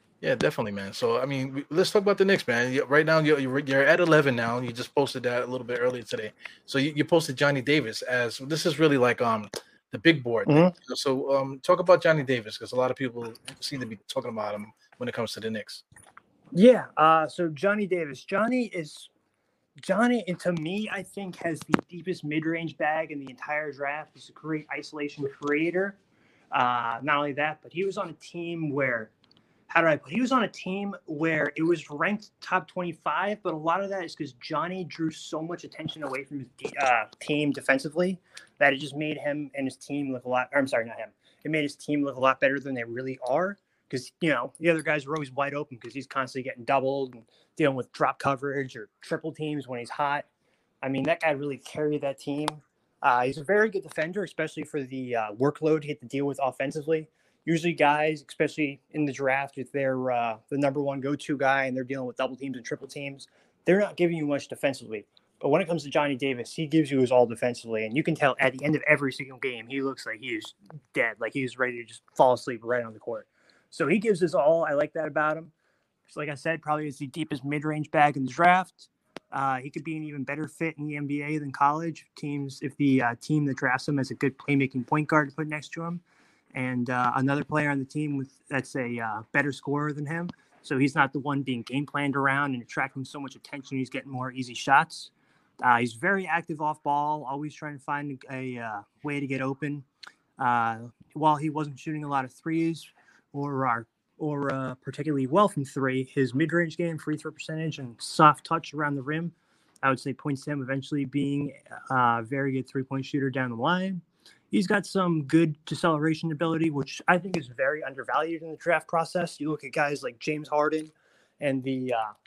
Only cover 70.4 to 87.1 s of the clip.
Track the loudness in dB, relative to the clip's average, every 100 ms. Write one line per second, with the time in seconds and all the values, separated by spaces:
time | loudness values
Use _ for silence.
70.4 | -8 -18 -20 -20 _ 0 0 0 -6 -4
71.4 | -4 -2 -2 -4 -12 -18 _ 4 6 6
72.4 | 0 -8 -2 -2 -2 -8 -10 -10 -10 _
73.4 | _ _ _ -4 0 2 2 2 2 4
74.4 | 4 4 2 0 0 -2 -4 0 0 0
75.4 | -8 _ _ _ _ _ _ -10 -8 -4
76.4 | -2 -2 0 -2 -2 -6 -8 -6 -6 -4
77.4 | -4 -2 -2 -2 0 6 6 4 -2 6
78.4 | 8 8 4 _ -20 _ _ -20 _ -4
79.4 | -2 -2 -4 -8 -6 -6 -6 -8 -6 -4
80.4 | -6 -4 -6 -4 -6 -6 -4 -4 -2 -4
81.4 | -4 0 2 2 -2 -8 -14 -10 -6 -4
82.4 | -6 -6 -8 0 4 4 4 0 0 0
83.4 | 0 0 0 0 0 -2 -2 0 -2 -2
84.4 | 0 2 2 -2 0 0 4 4 2 -2
85.4 | -6 -6 -10 -10 -6 -8 -10 _ _ _
86.4 | _ -6 -4 -2 0 2 2